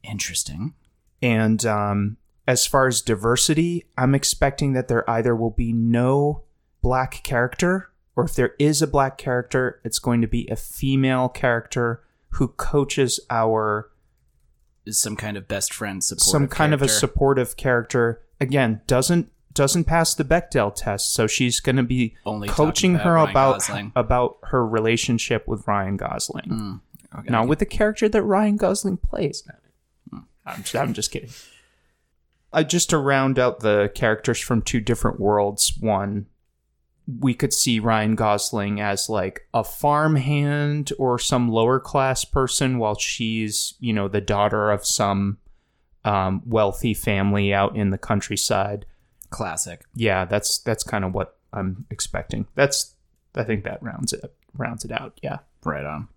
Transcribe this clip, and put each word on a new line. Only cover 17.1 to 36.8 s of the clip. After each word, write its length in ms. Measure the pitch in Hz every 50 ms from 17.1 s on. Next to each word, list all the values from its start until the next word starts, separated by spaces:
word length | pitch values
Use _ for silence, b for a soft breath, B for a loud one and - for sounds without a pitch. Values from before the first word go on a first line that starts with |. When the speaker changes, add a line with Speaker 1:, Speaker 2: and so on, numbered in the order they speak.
| - - 135 135 139 135 123 113 -
Speaker 2:
character. 640 | - - 135 123 120 113 - - 127 117 117 117 - - _ _ _
Again, 440 | 143 127 135 143 131 113 110 107 _
doesn't, 440 | - 131 123 131 - 175 175 - - _ _ _ _ -
doesn't 300 | - 143 139 - 175 165
pass 300 | - 165 170 165 - -
the 100 | - 156
Bechdel 500 | 131 156 175 170 - - 135 107 101 98
test, 400 | - - - 101 101 - - -
so 120 | - 113
she's 340 | 107 - - 127 123 117 -
gonna 220 | - - 127 135
be 320 | 123 117 127 127 120 113 - - _
Speaker 1:
Only 220 | - 110 107 104 104
Speaker 2:
coaching 440 | - - 151 160 160 - - 185
Speaker 1:
talking 20 | 175
about 80 | 160 -
Speaker 2:
her 80 | 175 170
Speaker 1:
Ryan 160 | 165 156 147
Speaker 2:
about, 220 | - 139 135 135 131
Speaker 1:
Gosling. 380 | - - - 104 101 104 107 -
Speaker 2:
about 400 | 127 120 110 131 123 123 120 - _
her 240 | - - - 131 120
relationship 840 | 110 113 113 110 113 117 113 - - 117 113 - - 117 110 - -
with 180 | 117 101 -
Ryan 300 | - 104 101 98 95 98
Gosling. 480 | 95 - - - 113 - - - - - -
Speaker 1:
Mm, 300 | - 113 107 101 95 95 _ _ _ - - _ - -
okay. 100 | - -
Speaker 2:
Not 180 | 123 110 113 127
with 120 | 156 -
the 40 | 208
character 400 | - - - 214 214 214 - 214 214
that 120 | 214 220
Ryan 340 | 196 208 196 196 214 208 208
Gosling 420 | 208 208 185 190 202 - 196 185 175
plays. 500 | - - - - 180 143 - - - - - _ _ _ _ _ _ _ _ _ _ -
Speaker 1:
Hmm. 80 | - - - _ _ _ _
Speaker 2:
I'm, 180 | - - - 98 - -
I'm 180 | 117 131 120
just 180 | 113 - - -
kidding. 200 | - - - 117 B B B B B B B B B B B B B B B B _ _ _ _ _ _ _ _
Uh, 100 | - 151
just 280 | 160 143 - 175 - -
to 80 | 175 156
round 380 | 135 139 139 135 135 135 135 127
out 220 | 127 123 123 -
the 300 | 117 110 104 104 101 104 -
characters 420 | - 127 113 110 110 - - 117 -
from 240 | - - 123 113
two 180 | 107 - - 120
different 380 | 104 - 120 - - 113 - -
worlds, 580 | 95 101 104 104 101 101 104 - - - - -
one, 460 | - 110 104 95 101 101 101 104 104 _ _ _ _ _ _ _ _ _ _ _